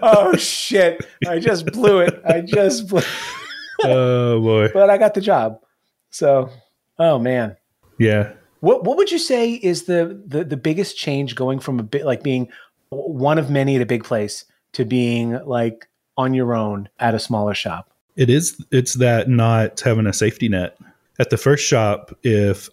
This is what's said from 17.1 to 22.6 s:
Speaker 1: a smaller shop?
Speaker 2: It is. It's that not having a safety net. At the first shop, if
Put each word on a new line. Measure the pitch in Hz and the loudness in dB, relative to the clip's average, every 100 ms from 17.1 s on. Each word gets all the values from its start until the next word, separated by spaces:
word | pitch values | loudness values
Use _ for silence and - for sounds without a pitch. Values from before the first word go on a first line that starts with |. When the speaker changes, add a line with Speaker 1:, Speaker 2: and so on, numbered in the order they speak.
| 110 | -2
Speaker 1:
a | |
smaller | - 113 104 | -2 -2 -2
shop? | 98 - 85 - _ _ - | -4 -6 -10 -12 _ _ -4
Speaker 2:
It | 123 | 0
is. | 143 170 - - | 0 0 -8 -4
It's | 127 123 127 | -2 -2 0
that | 123 113 131 | 0 2 2
not | 123 113 113 107 - | 2 4 2 0 -2
having | 127 110 107 | -2 0 0
a | |
safety | - 107 - 117 | 0 -2 0 -2
net. | 95 87 - - _ _ - | -2 -4 -10 -20 _ _ -4
At | 123 | -2
the | - | 0
first | 139 143 | 2 0
shop, | - 127 107 104 - - | 2 0 2 -2 -6 -6
if | 123 107 101 95 | 0 2 2 0